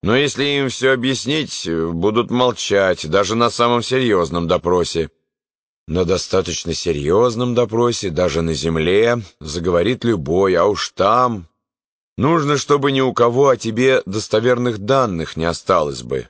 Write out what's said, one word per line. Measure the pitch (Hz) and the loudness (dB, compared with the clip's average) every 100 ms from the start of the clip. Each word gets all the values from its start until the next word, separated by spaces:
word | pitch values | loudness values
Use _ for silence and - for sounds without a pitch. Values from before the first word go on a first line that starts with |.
Но | 90 123 | 2 0
если | 143 117 | 0 -2
им | 143 143 135 | -2 0 -2
все | - 131 | -2 0
объяснить, | 131 123 127 123 156 139 - - | 2 0 -2 -2 -4 -4 -8 -4
будут | 82 82 85 95 110 113 | -2 -2 0 0 0 0
молчать, | 120 127 110 - 101 95 87 78 | 0 0 0 0 2 2 0 0
даже | 92 95 113 | 0 0 0
на | 117 | 0
самом | - 120 120 | 2 0 0
серьезном | 113 131 127 98 82 85 82 | 0 -2 2 2 0 -2 0
допросе. | 87 87 90 85 82 80 _ _ _ _ _ _ _ - | 0 2 0 0 -2 -6 _ _ _ _ _ _ _ -6
На | 80 | -2
достаточно | 87 90 - 92 87 80 85 | 0 0 0 -2 -2 -6 -6
серьезном | 78 87 76 71 95 123 113 123 120 | -6 -4 -4 0 2 2 0 -2 0
допросе, | 117 110 120 117 98 | 0 0 0 0 -4
даже | 80 90 76 | -2 0 0
на | 82 | -2
земле, | 78 78 82 80 98 113 120 95 _ | -2 -2 0 2 2 2 0 -4 _
заговорит | 76 78 85 87 90 127 | -10 -6 0 2 0 0
любой, | 117 107 69 85 98 87 | 0 -2 0 2 2 4
а | 92 | 2
уж | 98 - | 0 -6
там... | - 95 120 127 110 85 _ _ _ _ _ _ - | -2 2 2 2 -2 -12 _ _ _ _ _ _ -4
Нужно, | 123 165 143 143 | 0 0 0 -2
чтобы | - 143 139 | 2 2 2
ни | 135 | 2
у | 131 | 0
кого | 107 120 120 139 | 2 2 4 4
о | 123 | 4
тебе | 113 110 131 131 - | 0 0 2 2 0
достоверных | 101 - 110 117 123 123 107 | -8 -2 0 2 0 0 -4
данных | 104 135 120 87 80 - | 0 0 2 -2 -6 -4
не | 82 | -4
осталось | 82 - 92 76 65 | -4 2 2 2 -4
бы. | 60 65 60 | -6 -8 -8